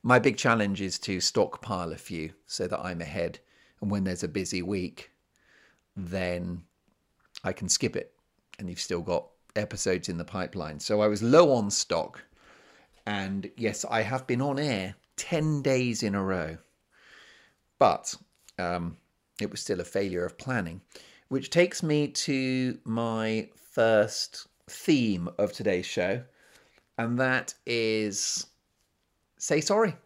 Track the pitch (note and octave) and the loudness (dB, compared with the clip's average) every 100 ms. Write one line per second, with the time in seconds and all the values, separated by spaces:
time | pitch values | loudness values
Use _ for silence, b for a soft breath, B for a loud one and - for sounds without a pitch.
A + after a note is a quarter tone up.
0 | A2+ B2+ C3 G#2+ B2+ A2+ G2+ F#2+ F#2+ - | 6 6 6 2 2 2 2 0 -4 -4
1 | - F#2 - A2+ G2 - - F#2+ E2+ D#2 | -4 -2 0 2 0 -2 -6 -4 -4 -8
2 | - E2+ D#2 - _ - F2+ - F#2 E2+ | -8 -8 -8 -10 _ -6 -4 -4 -4 -6
3 | D#2+ D2+ E2+ - b b b b G#2 G2+ | -6 -4 -4 -6 b b b b -2 0
4 | F#2+ F2+ F2+ F2 F2+ F#2 F2+ G2 F2+ - | 0 -2 -4 -4 -4 -4 -2 -2 -4 -8
5 | - _ _ b b b b b _ - | -20 _ _ b b b b b _ -12
6 | F2+ F#2+ F2+ F2 F2+ F2 - _ _ _ | -6 -4 -2 -2 -6 -8 -12 _ _ _
7 | _ _ _ - F#2+ - F#2 - A2 - | _ _ _ -8 -6 -6 -2 0 0 -2
8 | - _ _ _ _ - F#2 F2 - F2 | -8 _ _ _ _ -12 -10 -8 -4 -4
9 | E2+ F2 - _ _ - G#2+ G2+ G2 F#2 | 0 -2 -2 _ _ -6 -4 -2 0 0
10 | F#2 E2+ E2 G2 F2+ F#2+ D#2 D2+ - G#2+ | -2 -6 -6 -6 -6 -6 -8 -8 0 4
11 | G#2+ G#2 A2+ D3 E3+ B2 G#2 - - E2+ | 4 4 6 8 8 6 2 -2 0 -2
12 | - - - b b b b b b _ | -2 -10 -20 b b b b b b _
13 | - G#2 F#2+ G2 - - A2 G2 - A#2 | -6 -4 -2 -4 -6 -4 -4 -2 -2 0
14 | G#2 B2+ B2+ B2 C#3 C3+ D3 G#2 F#2+ - | 0 -2 -2 0 0 0 0 -2 -4 -10
15 | _ - - E3 D#3 D3 C3+ B2+ B2 A2+ | _ -12 -2 0 2 2 2 2 2 0
16 | G#2+ G2 F#2+ F#2 D#2 E2 _ _ _ B | 0 0 0 -2 -2 -8 _ _ _ B
17 | B B B B B B _ _ A#2+ D2+ | B B B B B B _ _ 4 4
18 | - - _ _ - - F2 F2 E2+ E2 | -4 -12 _ _ -18 -8 -4 -2 -4 -10
19 | _ _ _ - G#2 G#2 - F#2 E2+ G2 | _ _ _ -10 -8 -8 -4 -4 -2 -4
20 | G2+ F2+ F2 - C3 B2 E2+ F2 _ B | -2 -2 -4 -6 -4 -4 -4 -10 _ B
21 | B B B C3+ C3+ E3+ F3+ - D#3+ D3+ | B B B -4 2 4 4 2 0 2
22 | C#3+ - - C3+ C3 C3 B2+ - - A2+ | 2 -2 -2 0 0 0 0 -2 -4 -2
23 | A#2 A2+ A2 A2 G#2+ _ - - A2+ A2 | 0 0 0 -2 -4 _ -6 2 6 6
24 | G#2+ - - - - _ - - - C#3+ | 4 0 -6 -10 -18 _ -20 -4 4 4
25 | A2+ F#2 E2+ - G#2 - G#2 F2+ F2+ - | 4 2 -2 0 -2 0 0 0 -2 -2
26 | F2+ A#2+ B2 b b b b b b - | 0 -2 -6 b b b b b b -4
27 | A#2 A#2+ C3 B2+ - - - A#2 A2 A2 | -2 2 2 2 -2 -12 -2 0 2 2
28 | G#2+ F#2+ - - - _ _ _ _ _ | 0 -2 -4 -4 -8 _ _ _ _ _
29 | _ _ _ _ - D#3 D#3 G#3 A3 - | _ _ _ _ 0 0 2 2 2 -2